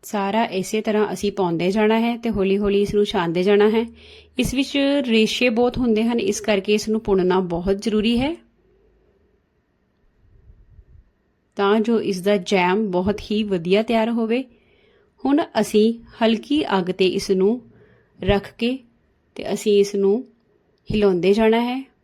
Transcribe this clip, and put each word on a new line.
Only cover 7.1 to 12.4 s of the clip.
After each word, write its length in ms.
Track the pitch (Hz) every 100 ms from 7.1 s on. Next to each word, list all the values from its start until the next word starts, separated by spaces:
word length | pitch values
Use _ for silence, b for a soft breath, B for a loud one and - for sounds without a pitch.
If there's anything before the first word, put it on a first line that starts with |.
| 190 180 185 180
ਬਹੁਤ 320 | 170 180 196
ਜ਼ਰੂਰੀ 360 | 226 214 214 240
ਹੈ 140 | 277 339 _ _ _ _ _ _ _ _ _ _ _ _ _ _ _ _ _ _ _ _ - - _ - _ - _ _ _ _ _ -
ਤਾਂ 220 | 196 214
ਜੋ 200 | 214 226
ਇਸ 180 | - 185
ਦਾ 160 | 185 208